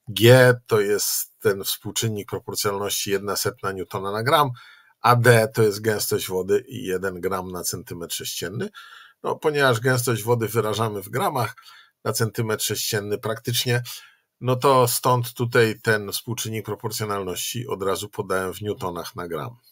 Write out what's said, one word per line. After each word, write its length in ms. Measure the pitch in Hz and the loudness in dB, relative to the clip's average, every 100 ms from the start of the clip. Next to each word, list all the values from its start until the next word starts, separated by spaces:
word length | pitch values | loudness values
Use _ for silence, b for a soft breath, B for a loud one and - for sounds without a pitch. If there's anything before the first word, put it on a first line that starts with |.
| - | -10
G 460 | 98 113 127 127 120 - | 6 10 10 10 6 2
to 120 | 110 | 2
jest 600 | 101 101 - - - _ | 2 0 0 -4 -6 _
ten 240 | 110 98 | 0 0
współczynnik 640 | 95 - 104 - 113 104 92 | -2 -6 -6 -4 -2 -4 -6
proporcjonalności 840 | 95 - 98 107 98 101 - - | -8 -8 -4 -4 -2 -4 -4 -2
jedna 240 | 98 101 95 | -2 -2 -4
setna 360 | 104 - 98 | -4 -4 -6
newtona 400 | 95 87 101 95 | -6 -6 -6 -4
na 120 | 101 | -4
gram, 280 | 117 160 143 123 B B B B | 0 0 0 -4 B B B B
a 140 | 113 123 | 2 6
D 320 | 120 117 110 | 8 6 6
to 100 | - | 2
jest 180 | 110 101 | 2 2
gęstość 460 | 110 104 - 104 - | -2 -2 -2 -2 -2
wody 380 | 92 92 101 - | -4 0 0 -2
i 160 | - | -10
jeden 380 | 92 92 95 90 | -4 -4 -4 -4
gram 300 | 90 95 92 | -4 -4 -6
na 120 | 90 | -8
centymetr 520 | 82 92 85 87 82 - | -8 -8 -10 -12 -10 -8
sześcienny. 540 | 80 - 104 107 208 - B B B B | -8 -8 -8 -6 -8 -10 B B B B
No, 120 | 160 - | -6 -4
ponieważ 440 | 160 147 139 113 | -2 2 2 2
gęstość 440 | 127 127 123 113 | 2 0 0 0
wody 240 | 107 120 110 | 0 0 0
wyrażamy 540 | 117 107 104 113 101 | 0 -2 0 -2 -4
w 80 | 98 | -6
gramach 460 | 117 190 143 113 - B B B _ | -4 -2 -2 -4 -6 B B B _
na 100 | 110 | -6
centymetr 500 | 110 110 - 110 107 | -2 -2 -2 -2 -2
sześcienny 540 | - 104 - 107 101 104 | -2 -4 -2 -4 -2 -6
praktycznie, 680 | 110 110 - 120 131 120 120 B B B B - | -4 -6 -4 -4 0 -2 -2 B B B B -8
no 140 | 123 127 | -2 2
to 320 | 143 131 120 | 4 6 4
stąd 460 | - 131 123 120 | 2 2 2 0
tutaj 460 | - 120 123 110 104 | -4 0 4 4 2
ten 300 | - 110 101 | 0 0 0
współczynnik 540 | - - 107 110 110 104 | -8 -6 -6 -6 -6 -6
proporcjonalności 1000 | 101 113 107 107 101 92 87 - - - | -8 -6 -6 -4 -4 -4 -6 -6 -6 -6
od 160 | 95 | -4
razu 260 | 95 90 104 | -2 -2 -4
podałem 440 | - 98 95 95 | -8 -4 -2 -4
w 80 | 85 | -6
newtonach 540 | 104 98 95 85 82 95 | -6 -6 -6 -8 -10 -10
na 120 | 87 | -8
gram, 280 | 78 64 - _ | -8 -8 -14 _